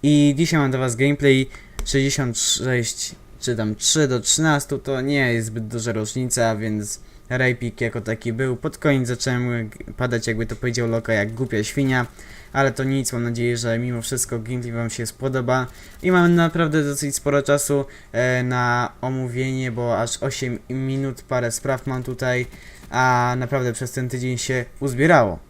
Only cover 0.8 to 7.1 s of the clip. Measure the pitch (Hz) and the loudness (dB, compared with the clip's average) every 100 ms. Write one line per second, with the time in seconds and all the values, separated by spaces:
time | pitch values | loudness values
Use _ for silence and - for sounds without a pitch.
0.8 | 127 117 139 143 143 131 131 - - - | -2 2 2 4 4 4 2 -6 -18 -8
1.8 | - 143 135 135 127 117 - - 123 123 | -2 0 2 0 -2 -2 0 0 0 0
2.8 | 117 - - - - - - 117 107 107 | -2 -4 -10 -10 -20 -10 -4 -2 -2 0
3.8 | - 160 147 123 - - 160 147 - 139 | 2 4 4 2 2 2 4 4 0 -6
4.8 | - 135 135 143 131 117 110 113 110 117 | -4 -2 0 2 2 2 -2 -6 -6 -4
5.8 | 113 113 107 - 127 120 113 107 110 107 | -4 -2 -2 -4 -2 2 2 0 -2 -4
6.8 | 101 - - | -4 -10 -14